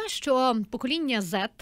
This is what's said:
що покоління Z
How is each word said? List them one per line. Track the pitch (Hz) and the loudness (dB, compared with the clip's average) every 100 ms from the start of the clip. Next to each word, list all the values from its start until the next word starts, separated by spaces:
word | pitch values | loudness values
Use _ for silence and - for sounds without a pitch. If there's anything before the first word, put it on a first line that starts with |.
| 440 | -4
що | - - 254 262 226 202 | -4 2 4 4 2 -2
покоління | 247 254 330 294 226 | -4 -2 -2 0 -2
Z | 175 190 196 - | 0 -2 -2 -6